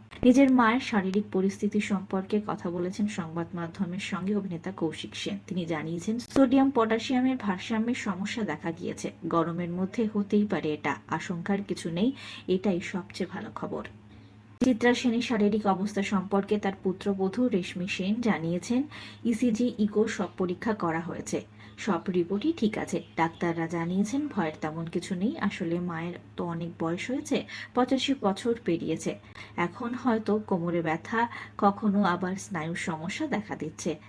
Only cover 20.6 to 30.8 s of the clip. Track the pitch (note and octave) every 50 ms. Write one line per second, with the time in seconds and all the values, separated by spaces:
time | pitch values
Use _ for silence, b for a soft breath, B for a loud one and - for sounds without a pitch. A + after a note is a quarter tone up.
20.6 | - A3 G#3 - F3 E3 D#3+ E3 E3 F3 - - - - F3 D3 - - B B
21.6 | B B B B - A3 F3+ E3 - G#3 F3 F3+ E3+ E3+ G3 G#3 - D#4+ E4 -
22.6 | A3+ G#3 - - - - - - - - - - E3 E3 - - F3+ E3+ E3 E3
23.6 | E3 E3 F3 E3+ E3+ E3+ F3+ G3 G#3 G#3+ C4+ C#4 D4+ C#4+ - G#3 E3 D#3 D#3 -
24.6 | - D#3 D#3 E3 E3 E3 - F3 E3 - F#3+ F3 G3 B3+ E4 - - G3+ - -
25.6 | F#3 E3 E3+ F3 F3 F3 E3 D#3+ E3+ F3 F3 - - - - - F3+ F3 E3+ E3
26.6 | E3+ E3 E3+ - E3+ E3 E3+ F3+ - - B3+ D4+ D4+ - C#4 G#3 - B B B
27.6 | B B - B3 B3+ B3+ C4+ B3+ - - C4+ - - G3 G3 - - A#3 A#3 A3+
28.6 | - F#3+ E3+ - - - D#3+ - - F3 - - B B B B B B B -
29.6 | F3 F3 - - A#3+ A#3 B3 - - B3 A3 A3 G#3+ - G#3 G#3+ G#3+ - G3 E3+
30.6 | E3+ F3 E3+ F3